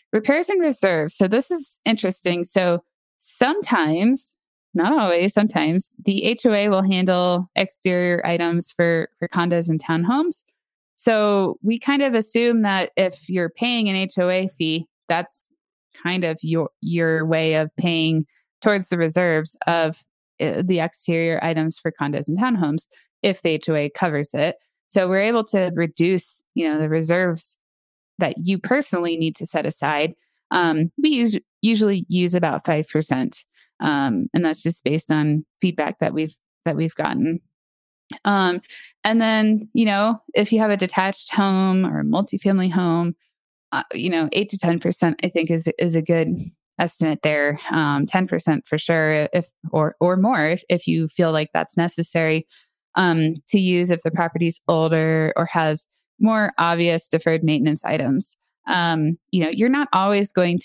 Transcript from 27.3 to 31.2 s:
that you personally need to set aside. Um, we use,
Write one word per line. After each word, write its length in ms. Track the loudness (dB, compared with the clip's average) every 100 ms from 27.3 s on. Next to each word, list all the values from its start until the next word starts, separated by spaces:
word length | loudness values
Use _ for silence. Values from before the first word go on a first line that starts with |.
| -2 -8 -18 _ _ _ _ _ -4
that 160 | -4 -2
you 200 | -2 -2
personally 600 | 0 -2 -2 -4 -4 -2
need 180 | -4 -4
to 100 | -6
set 200 | -4 -4
aside. 480 | -4 -2 0 -2 -6 _ _ -4
Um, 400 | 0 2 2 0 0
we 80 | 0
use, 280 | 2